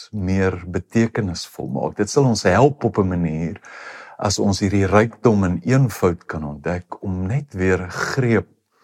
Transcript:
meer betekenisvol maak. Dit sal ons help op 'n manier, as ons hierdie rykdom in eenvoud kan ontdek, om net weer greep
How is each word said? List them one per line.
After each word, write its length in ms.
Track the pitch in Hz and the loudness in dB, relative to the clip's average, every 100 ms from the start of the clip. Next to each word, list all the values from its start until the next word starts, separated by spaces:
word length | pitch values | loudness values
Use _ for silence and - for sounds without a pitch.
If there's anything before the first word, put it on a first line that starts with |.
| - 110 | -12 -6
meer 400 | 92 95 95 90 87 | -2 2 2 0 -6
betekenisvol 960 | 90 - 113 113 117 98 85 - - - | -8 -2 0 2 0 -4 -6 -10 -10 -8
maak. 240 | - - - | -4 -4 -2
Dit 100 | 104 | 0
sal 200 | - 135 | 2 2
ons 160 | 107 95 | 2 2
help 400 | 95 127 - 113 | 6 4 4 -2
op 100 | 107 | 0
'n 100 | 95 | 0
manier, 520 | 90 82 78 82 95 - - - - - - | 0 -2 -2 -6 -8 -16 -20 -18 -18 -20 -6
as 220 | 104 98 | -4 0
ons 200 | 107 92 | 0 2
hierdie 280 | 101 101 95 | 0 2 4
rykdom 560 | 101 117 - 123 104 | 4 2 2 2 4
in 160 | 92 87 120 | 2 0 0
eenvoud 600 | 131 127 - 92 82 - | 2 2 0 -2 -2 -6
kan 180 | 82 | -10
ontdek, 600 | 76 73 78 90 - - | -8 -8 -6 -6 -8 -10
om 240 | 98 92 92 | -8 -4 -2
net 260 | 135 143 | -4 -4
weer 360 | 95 92 90 90 | -2 0 0 -2
greep 580 | - - - 123 110 - _ _ _ | -8 -4 -2 2 2 0 _ _ _